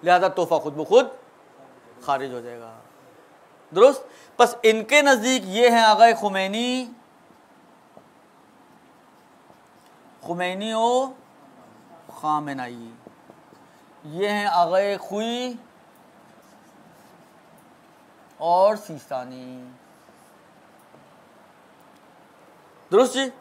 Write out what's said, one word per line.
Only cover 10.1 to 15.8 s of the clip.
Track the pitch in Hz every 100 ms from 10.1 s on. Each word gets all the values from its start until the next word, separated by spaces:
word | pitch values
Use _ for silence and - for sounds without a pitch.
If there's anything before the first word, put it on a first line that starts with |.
| _
خمینی | - 175 180 185 214
و | 220 226 247 269 - - _ - - - - - - - -
خامنائی، | 156 151 147 135 123 120 117 117 - _ _ - _ - _ _ _ _ 151
یہ | 160 202
ہیں | 208 202
آغا | 175 170 185 202 196
خوئی | - 202 226 240 254 240 - _